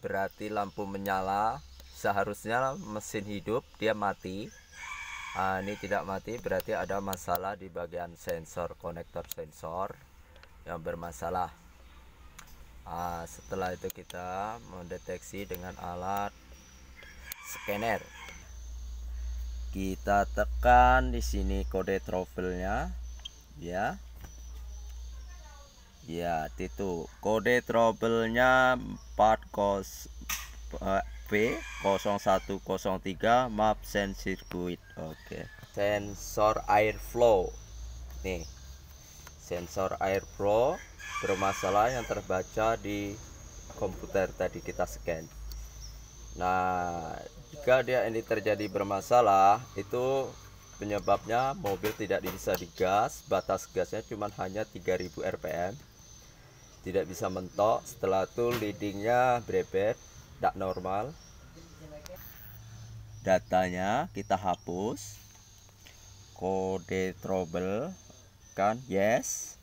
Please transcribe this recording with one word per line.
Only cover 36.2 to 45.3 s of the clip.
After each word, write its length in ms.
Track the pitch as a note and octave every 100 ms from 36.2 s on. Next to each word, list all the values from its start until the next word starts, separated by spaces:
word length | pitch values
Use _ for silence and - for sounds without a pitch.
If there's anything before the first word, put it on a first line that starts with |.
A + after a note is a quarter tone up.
| - - G#2+ A2 -
airflow. 800 | G#2 G#2+ G#2 - A#2 A#2+ G2+ F2 - - - - - - -
Nih. 240 | F#2+ F2+ E2+ - - - - - - - - -
Sensor 560 | - F2 F2 - F#2+ -
airflow 800 | F#2+ G2 - - G2+ G#2+ B2+ F#3 - - - -
bermasalah 720 | - F#2+ G2 F#2+ F#2+ G2+ A2+
yang 160 | B2+ A2
terbaca 720 | A2 G2 F#2 F#2 - A2 A2+
di 320 | G2+ G2+ G2+ G#2 - - - - - -
komputer 560 | G2+ F#2 - G2 F#2
tadi 320 | - F#2 F2
kita 240 | E2+ F2+ F2+
scan. 400 | - - E2 D#2+